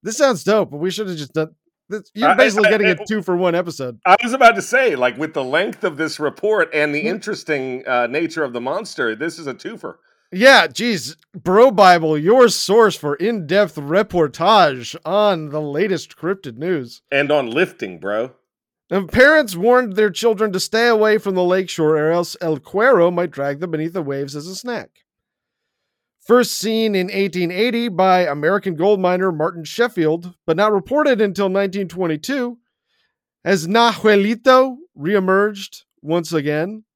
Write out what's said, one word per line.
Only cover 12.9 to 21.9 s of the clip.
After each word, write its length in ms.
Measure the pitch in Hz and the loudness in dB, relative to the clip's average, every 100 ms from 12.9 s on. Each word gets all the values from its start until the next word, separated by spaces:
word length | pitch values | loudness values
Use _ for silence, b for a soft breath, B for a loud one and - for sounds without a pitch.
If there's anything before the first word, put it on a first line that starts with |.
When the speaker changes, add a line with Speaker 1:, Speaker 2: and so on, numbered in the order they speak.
| - | 2
Speaker 1:
for 180 | 147 143 | -6 -4
in-depth 600 | 196 233 151 185 202 - | -4 -4 -2 0 0 -4
reportage 1160 | 143 175 208 180 151 - 170 214 165 131 117 - | -2 -2 0 0 -2 0 2 4 4 0 -10 -12
on 440 | 151 196 208 175 151 | -4 0 2 0 -4
the 100 | 147 | -8
latest 560 | 151 143 208 180 - - | -6 -4 -2 -4 -6 -10
cryptid 420 | 160 196 151 113 | -6 -6 -10 -10
news. 440 | 165 175 123 - _ | -4 -4 -6 -16 _
Speaker 2:
And 200 | 139 143 | -2 2
on 180 | 147 123 | 0 0
lifting, 480 | 123 180 - 107 87 | -2 -2 -4 -12 -10
bro. 340 | 95 104 127 _ _ _ _ _ _ | -6 -4 -4 _ _ _ _ _ _
Speaker 1:
Now, 160 | 185 180 | -6 -4
parents 500 | 214 269 311 254 180 | 2 4 4 0 -2
warned 400 | 214 247 247 190 | 2 2 0 -2
their 140 | 214 | -2
children 420 | 175 233 208 214 | 0 -2 0 -2
to 80 | 190 | -4
stay 280 | - 226 240 | -4 0 0
away 300 | 226 214 208 | 2 2 0
from 160 | 202 | -2
the 100 | 185 | -2
lakeshore 520 | 180 185 185 - 156 | 0 0 -2 -2 0